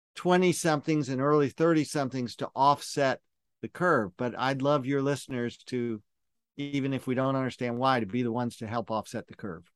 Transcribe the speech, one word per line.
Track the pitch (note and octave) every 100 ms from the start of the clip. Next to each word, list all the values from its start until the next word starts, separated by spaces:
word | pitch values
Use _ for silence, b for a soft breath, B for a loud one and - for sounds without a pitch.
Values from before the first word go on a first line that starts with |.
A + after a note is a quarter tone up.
| _
twenty-somethings | - F3 F3+ F#3 E3 E3+ D3+ C3 D#3 C3
and | C3
early | C#3 D3+ C#3+
thirty-somethings | - E3 D#3+ C#3 D3+ C3+ C3 A#2+ -
to | A#2+ -
offset | C#3 C#3 - - C3+ - _ _ _ _
the | A#2
curve, | - F3 D3 G2+ -
but | B2 G2+
I'd | B2+ C3+
love | C#3 D3 B2+
your | C#3
listeners | C#3 C#3 - C3 A#2+ - -
to, | B2+ A#2+ A2 - _ _ _ _ -
even | C#3+ C#3+ C3+
if | C3 C3
we | B2+
don't | C3 C3+
understand | C3 - B2 A#2+
why, | C3 B2+
to | G#2+
be | A#2
the | A#2+
ones | A2+ A#2+ -
to | G#2+
help | A#2 G#2
offset | A2 G2+ A#2 -
the |
curve. | - G#2+ E2 -